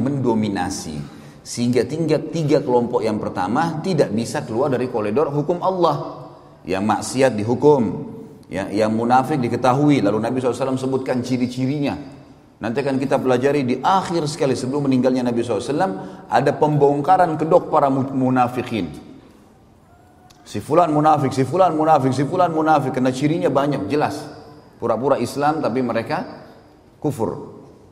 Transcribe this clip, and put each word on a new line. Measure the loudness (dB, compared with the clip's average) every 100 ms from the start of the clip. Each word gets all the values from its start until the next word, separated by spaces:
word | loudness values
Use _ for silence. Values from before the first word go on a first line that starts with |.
| -2
mendominasi. | 0 0 0 0 -2 -4 -6 -8 -10 -12 -16 -20 -20 -12
Sehingga | -2 0 2 0
tingkat | -2 0 -2 -2
tiga | -4 0 0
kelompok | 2 2 2 0 -2
yang | -2
pertama | -4 -4 -2 -2 -2 -4
tidak | -2 0 0
bisa | -2 -4 -6 -4
keluar | -2 0
dari | -2 -2
koridor | -4 -2 0 0
hukum | 0 -2 -2
Allah. | -2 2 2 0 -6 -12 -16 -20 -20 -14 -6
Yang | -2 0
maksiat | -2 -2 2 2 2
dihukum, | -2 2 4 4 2 -4 -10 -14 -18 -20 -10
ya, | -8 -4
yang | 0 0 0
munafik | 2 2 2 0
diketahui. | -2 0 2 4 4 4
Lalu | 2 0
Nabi | -2 -2
sallallahu | -2
alaihi | -2 -2
wasallam | -2
sebutkan | -2 -2 -2 -4
ciri-cirinya. | -2 -2 -2 -2 -4 -2 -4 -4 -10 -18 -20 -20 -20 -10
Nanti | -6 -2
akan | -2 -2
kita | 0 0
pelajari | 2 2 2 2 0
di | 0
akhir | 2 0 0 -2 -4
sekali | -2 -2
sebelum | 0 -2 -2 2
meninggalnya | 2 2 2 0
Nabi | -2
sallallahu | -2 -2 -2
alaihi | -2
wasallam, | -2 -4 -10 -16 -2
ada | 2 2
pembongkaran | 2 2 4 4 4 4 4 4 0
kedok | 4 4 4
para | 2 2
mu-, | 2 -2 -2
munafikin. | 2 2 2 -2 -4 -4 -6 -10 -18 -20 -20 -20 -20 _ _ _ _ _ _ _ -20 -20 -12
Si | -10
fulan | 2 4 4
munafik, | 4 4 4 2
si | 0 0
fulan | 2 2
munafik, | 4 4 4 2 0
si | 0
fulan | 0 0
munafik, | 2 2 2 0 0
karena | -2
cirinya | 0 0 0 0
banyak, | 2 0 -2 -2
jelas. | -2 -2 -4 -12 -16 -20 -20 -20 -6
Pura-pura | -2 0 0 0
Islam | 0 -2 -2 0
tapi | -2 -2 -2
mereka | -2 -4 -6 -8 -14 -20 -20 -20 -20 _ _
kufur. | -6 -4 -4 -6 -12 -18 -20 -20 -20